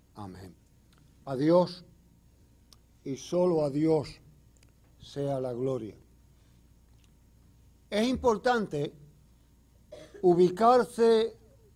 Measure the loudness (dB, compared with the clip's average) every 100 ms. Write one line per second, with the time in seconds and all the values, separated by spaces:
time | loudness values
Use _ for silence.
0 | _ -18 -16 -16 -20 -20 _ _ _ _
1 | _ _ -10 -2 2 4 2 -4 -20 _
2 | _ _ _ _ _ _ _ _ _ _
3 | -12 -12 -6 0 0 0 -2 0 0 0
4 | -2 -12 -20 _ _ _ _ _ _ _
5 | -16 -8 -6 -6 -6 -6 -6 -6 -8 -16
6 | _ _ _ _ _ _ _ _ _ _
7 | _ _ _ _ _ _ _ _ _ -2
8 | -2 0 0 0 0 -2 -2 -6 -8 -10
9 | -20 _ _ _ _ _ _ _ _ -20
10 | -20 -2 2 4 4 4 4 4 2 0
11 | 2 2 0 -6 -20 _ _